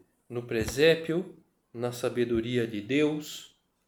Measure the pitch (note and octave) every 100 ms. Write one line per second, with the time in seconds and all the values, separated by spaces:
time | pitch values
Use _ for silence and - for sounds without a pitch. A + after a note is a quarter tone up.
0 | _ _ - A#2+ A#2+ A2+ G#2 C#3 D#3+ D#3+
1 | E3 E3 F#3 - _ _ _ A#2 A#2+ A#2+
2 | B2 A#2 A#2+ A#2 A#2 B2 A2+ G#2 G2+ C#3+
3 | D3+ D3+ D3+ - - _ _ _